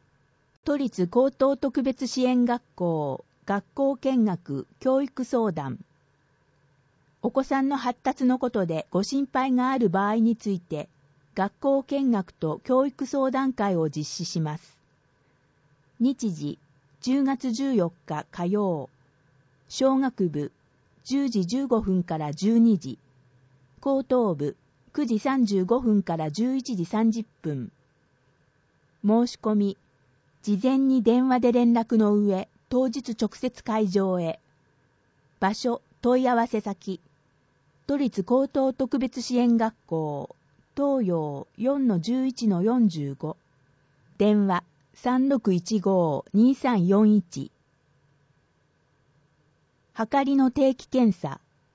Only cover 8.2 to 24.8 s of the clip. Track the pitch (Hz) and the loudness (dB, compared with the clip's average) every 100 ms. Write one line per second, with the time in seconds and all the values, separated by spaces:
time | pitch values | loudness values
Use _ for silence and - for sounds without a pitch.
8.2 | 254 254 254 233 175 160 - - 202 269 | 0 0 -2 -2 -2 -4 -4 -4 -2 -4
9.2 | 277 269 262 247 254 269 220 190 202 226 | -2 -2 0 0 0 0 0 2 0 2
10.2 | 226 226 208 190 - 151 - _ _ _ | 2 0 -4 -6 -6 -10 -10 _ _ _
11.2 | _ - 196 _ 277 277 269 277 269 220 | _ -6 -6 _ 0 0 0 -2 0 0
12.2 | 185 - 160 - - 254 277 - 269 285 | -2 -6 -6 -6 0 2 2 -2 -6 -2
13.2 | 262 262 269 247 202 175 160 151 151 - | 0 0 -2 -2 -2 0 -2 -4 -8 -8
14.2 | 170 170 156 151 _ _ _ _ _ _ | -8 -4 -4 -6 _ _ _ _ _ _
15.2 | _ _ _ _ _ _ _ - 240 262 | _ _ _ _ _ _ _ -2 -2 -2
16.2 | 226 156 143 - _ _ _ _ 247 269 | -4 -6 -8 -10 _ _ _ _ -2 0
17.2 | 269 269 254 226 269 240 170 - - 151 | 0 -2 -4 -4 0 0 0 -4 -10 -10
18.2 | - - 175 208 202 160 131 _ _ _ | -8 -6 -4 -2 -2 -4 -8 _ _ _
19.2 | _ _ _ _ - - 262 269 269 - | _ _ _ _ -14 -2 0 2 0 -2
20.2 | 180 147 143 _ _ _ _ _ - 277 | -2 -2 -8 _ _ _ _ _ -6 -2
21.2 | 277 220 175 247 277 226 202 185 175 160 | 0 -2 -2 -2 0 -2 0 -2 -2 -4
22.2 | 147 147 196 233 233 190 135 117 _ _ | -6 -4 2 4 4 4 -2 -14 _ _
23.2 | _ _ _ _ _ _ 277 269 - 254 | _ _ _ _ _ _ -2 -2 0 2
24.2 | 220 151 143 - _ _ | 2 0 -4 -8 _ _